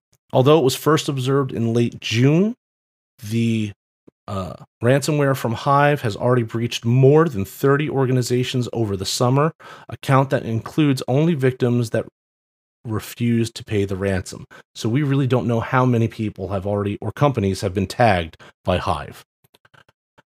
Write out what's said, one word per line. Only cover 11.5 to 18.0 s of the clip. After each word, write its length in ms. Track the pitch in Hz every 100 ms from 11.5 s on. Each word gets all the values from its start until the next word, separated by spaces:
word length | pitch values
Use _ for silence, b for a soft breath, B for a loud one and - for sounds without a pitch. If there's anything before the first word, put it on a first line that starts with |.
| 123 120 120 113
that 140 | 113 - _ _ _ _ _ _ _
refused 720 | 120 107 - - 120 117 110 -
to 80 |
pay 220 | - 104 98
the 100 | 92
ransom. 500 | 98 95 - - - B B -
So 140 | 113
we 120 | 127
really 240 | 143 139 131
don't 220 | 123 117
know 140 | 113
how 240 | 110 131 127
many 220 | 120 113
people 420 | - 107 - 90
have 180 | 101 95
already, 300 | 104 101 101
or 100 | 107
companies 480 | - 147 120 98 95
have 120 | 101
been 140 | 95 92
tagged 500 | -